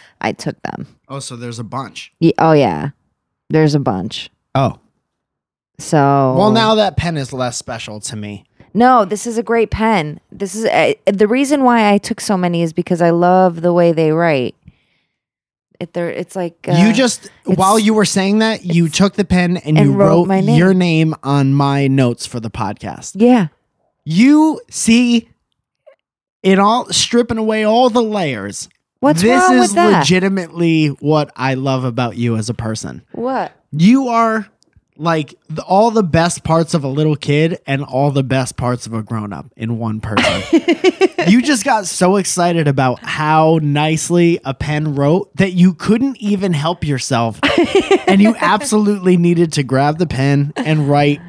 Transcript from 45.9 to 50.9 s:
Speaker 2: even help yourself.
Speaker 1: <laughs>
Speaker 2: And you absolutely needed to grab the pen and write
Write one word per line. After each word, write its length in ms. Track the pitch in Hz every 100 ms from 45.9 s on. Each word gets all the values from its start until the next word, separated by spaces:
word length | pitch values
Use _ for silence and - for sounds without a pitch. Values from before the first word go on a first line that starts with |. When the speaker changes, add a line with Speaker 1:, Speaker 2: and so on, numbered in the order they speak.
| 220 277 262
Speaker 2:
even 360 | 208 202 196
help 300 | 160 156 180 156
yourself. 540 | 135 - 123 117 104
Speaker 1:
<laughs> 640 | - - 339 392 - 392 -
Speaker 2:
And 140 | 196
you 140 | 208 233
absolutely 800 | 175 208 196 214 208 208 180 180
needed 360 | 170 170 170
to 100 | 151
grab 360 | 131 131 143 160
the 80 | 170
pen 460 | 123 139 143 143 -
and 340 | 233 156
write 300 | 143